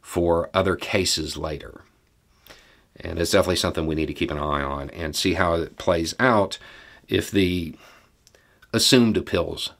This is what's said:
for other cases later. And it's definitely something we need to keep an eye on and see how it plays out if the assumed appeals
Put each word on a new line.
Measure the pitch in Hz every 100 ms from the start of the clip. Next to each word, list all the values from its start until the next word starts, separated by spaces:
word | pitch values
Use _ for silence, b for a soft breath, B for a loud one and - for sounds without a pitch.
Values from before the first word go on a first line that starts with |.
for | - 92 85 85 85
other | 95 95
cases | 87 - 104 87 - 76 76
later. | 78 76 - - - _ _ _ _ b b b b b b -
And | 85 85
it's | 85
definitely | 98 90 87
something | 92 82 80
we |
need | 78 76
to |
keep | 73 87
an | 76
eye | 76 71
on | 69 69 71
and | - 80
see | 78 95
how | 87 90
it | 85 78 -
plays | - 85 82 -
out | 127 110 98 - B B B B B
if | 95 82
the | 98 92 90 82 - B B B _ _ b b b b
assumed | 117 - 131 117 95
appeals | - 90 82 - - -